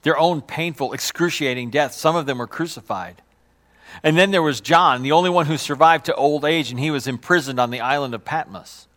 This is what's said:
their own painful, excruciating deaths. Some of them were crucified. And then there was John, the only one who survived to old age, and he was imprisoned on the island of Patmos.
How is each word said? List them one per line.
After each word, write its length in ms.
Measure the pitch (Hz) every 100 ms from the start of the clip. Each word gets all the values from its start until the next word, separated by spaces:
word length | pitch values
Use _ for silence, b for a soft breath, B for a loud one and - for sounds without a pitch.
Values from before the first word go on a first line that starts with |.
their 160 | - 147
own 240 | 165 170
painful, 500 | - - 170 160 131
excruciating 760 | 127 - - 170 - 143 127 123
deaths. 260 | 131 143 -
Some 200 | 160 165
of 100 | 139
them 120 | 127
were 100 | 120
crucified. 760 | - 165 - - 101 87 87 _ _ _ _ B B B B
And 160 | 160 156
then 140 | 196
there 100 | 196
was 180 | 156 131
John, 420 | - 165 180 127
the 100 | 131
only 180 | 160 180
one 160 | 175 156
who 100 | 156
survived 500 | - 139 165 165 -
to 80 | -
old 280 | 139 147
age, 280 | 147 165 127
and 80 | 120
he 100 | 147
was 160 | 147 131
imprisoned 540 | 120 - 175 139 127
on 100 | 120
the 100 | 123
island 340 | 117 143 139
of 100 | 117
Patmos. 640 | - 156 147 95 - - -